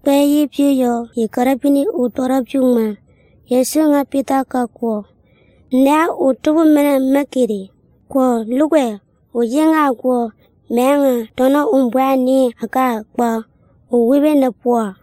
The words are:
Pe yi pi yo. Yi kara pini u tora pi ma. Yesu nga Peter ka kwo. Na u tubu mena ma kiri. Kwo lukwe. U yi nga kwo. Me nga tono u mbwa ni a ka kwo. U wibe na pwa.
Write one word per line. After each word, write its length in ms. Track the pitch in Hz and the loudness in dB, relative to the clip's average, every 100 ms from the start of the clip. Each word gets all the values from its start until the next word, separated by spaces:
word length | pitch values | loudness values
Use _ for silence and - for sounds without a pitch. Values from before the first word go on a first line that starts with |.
Pe 100 | 285 277 285 | 0 2 2
yi 160 | 294 294 | 2 0
pi 180 | - 285 269 | 0 0 2
yo. 120 | 247 233 233 - | 0 -2 -6 -6
Yi 100 | 220 | -4
kara 260 | - 247 262 | -2 -2 0
pini 260 | 285 277 359 | 0 0 0
u 220 | 254 247 | -2 -4
tora 320 | - 254 269 | -2 -2 -2
pi 160 | 240 269 | -2 0
ma. 280 | 254 233 220 202 _ _ _ _ _ | 2 0 -2 -6 _ _ _ _ _
Yesu 280 | 247 254 302 311 | -2 0 0 2
nga 120 | 285 269 | 0 0
Peter 300 | 277 269 269 262 | -6 -2 -4 -2
ka 100 | 254 240 | -6 -6
kwo. 380 | - 233 214 202 _ _ _ _ _ _ | -6 -6 -6 -10 _ _ _ _ _ _
Na 380 | 254 269 302 339 - | 2 2 2 0 0
u 180 | 277 | -2
tubu 300 | 247 302 311 311 | 0 0 2 4
mena 280 | 302 285 269 | 4 2 0
ma 220 | 262 277 285 | 2 0 -2
kiri. 360 | 262 233 208 190 _ _ _ _ | -2 -2 -4 -10 _ _ _ _
Kwo 340 | 269 254 233 220 254 | -2 0 -2 -4 -2
lukwe. 280 | 302 311 240 208 _ _ _ | 2 2 0 -6 _ _ _
U 100 | 233 | -4
yi 180 | 233 269 311 | -2 0 2
nga 260 | 311 285 | 2 0
kwo. 380 | 233 254 247 233 _ _ _ _ | -2 -2 -2 -4 _ _ _ _
Me 160 | 233 254 285 | -2 2 2
nga 160 | 277 247 226 - | 2 0 -6 -2
tono 240 | 262 285 294 | 0 2 2
u 80 | 269 247 | 0 0
mbwa 300 | 254 269 262 | 0 0 0
ni 240 | 254 269 254 - | 2 2 0 -4
a 20 | 226 | -6
ka 360 | 262 254 220 214 | -2 -2 -4 -8
kwo. 300 | - 233 226 - _ _ _ _ | -4 -2 -4 -8 _ _ _ _
U 180 | 240 233 | 0 2
wibe 220 | 285 294 294 | 2 2 2
na 80 | 262 | 0
pwa. 440 | 202 247 240 214 185 | -2 -2 -2 -4 -10